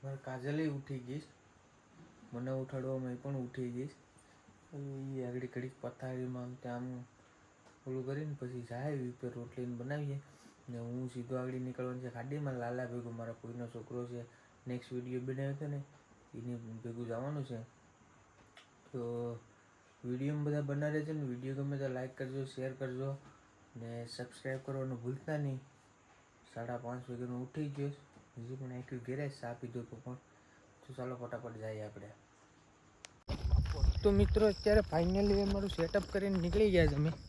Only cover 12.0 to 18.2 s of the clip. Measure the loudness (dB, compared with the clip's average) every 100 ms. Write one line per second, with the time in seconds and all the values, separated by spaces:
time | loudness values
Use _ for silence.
12 | -6 -6 -4 -2 -2 -2 -2 -2 -2 -4
13 | -6 -6 -6 -8 -8 -6 -6 -8 -6 -6
14 | -4 -6 -10 -14 -20 -14 -6 -6 -2 -4
15 | -2 -2 -2 0 0 0 -2 -4 -6 -14
16 | -20 -20 -14 -8 -6 -6 -6 -8 -6 -4
17 | -2 -2 -2 -2 -4 -6 -8 -16 -20 -20
18 | -20 -20